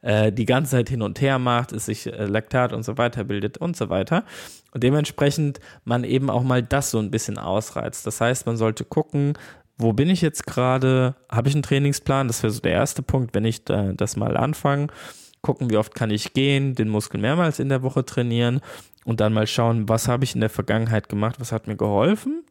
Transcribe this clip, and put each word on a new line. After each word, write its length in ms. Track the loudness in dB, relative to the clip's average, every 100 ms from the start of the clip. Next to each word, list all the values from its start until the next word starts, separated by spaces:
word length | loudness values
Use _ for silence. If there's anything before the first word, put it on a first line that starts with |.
äh, 320 | 0 4 4
die 140 | 2 2
ganze 260 | 2 2
Zeit 160 | 0 0
hin 140 | -2
und 180 | -4 0
her 180 | 0 2
macht, 340 | 2 0 0
es 120 | -6
sich, 220 | -6 -6 -6
äh, 180 | -6
Laktat 480 | -2 -2 0 0 0
und 100 | -2
so 140 | -4 -2
weiter 280 | -2 -2
bildet 340 | -4 -2 -4 -4
und 180 | -6 -4
so 140 | -2
weiter. 340 | 0 0 0 -2 -12 -18 -20 _
Und 100 | 0
dementsprechend 760 | 2 2 0 0 0 2 -2 -4 -14 -16
man 180 | -2 -2
eben 260 | 0 0 2
auch 140 | 0
mal 180 | 2 0
das 280 | 2 0 0
so 80 | -2
ein 120 | -2
bisschen 260 | -2 -4 -6
ausreizt. 680 | -2 -2 -2 -6 -8 -8 -8
Das 160 | -2
heißt, 240 | 0 0 -2
man 100 | 0
sollte 300 | 0 -2 -2
gucken, 480 | -2 -2 0 0 -2 -10 -20 _ -2
wo 160 | 0
bin 160 | 2 2
ich 140 | 2
jetzt 240 | 0 -2 -6
gerade? 680 | 0 2 2 4 4 2 -2 -2
Habe 200 | 0 2
ich 40 |
einen 80 | 0
Trainingsplan? 640 | 2 2 2 0 0 0 0
Das 160 | 0
wäre 100 | -2
so 80 | 0
der 100 | 0
erste 300 | 2 0 -2
Punkt, 320 | -2 -2 0
wenn 100 | 0
ich 220 | 0 -2 -2
da, 260 | -2 -2
das 240 | -2 -2 -2
mal 220 | -2 0
anfange. 480 | 0 0 0 0 -2 -8 -18 -20 -20 _
Gucken, 260 | -2 -2 0
wie 80 | 0
oft 180 | 0
kann 160 | -2 0
ich 220 | 0 -2
gehen, 420 | 0 2 2 0
den 140 | 0 0
Muskel 320 | 0 -2 -2
mehrmals 380 | 0 2 0 0
in 100 | -2
der 140 | 0
Woche 220 | 0 -2
trainieren 560 | -2 -2 0 2 2 0 -4 -14 -20 _
und 140 | -4 0
dann 140 | 2
mal 160 | 2 2
schauen, 400 | 2 2 2 2
was 180 | 2 2
habe 160 | 0
ich 140 | 0 0
in 40 |
der 100 | -2
Vergangenheit 580 | -2 0 0 2 0 0
gemacht, 320 | -2 -2 -4
was 100 | -6
hat 160 | -6 -6
mir 100 | -2
geholfen, 680 | 0 2 2 2 -2 -6 -4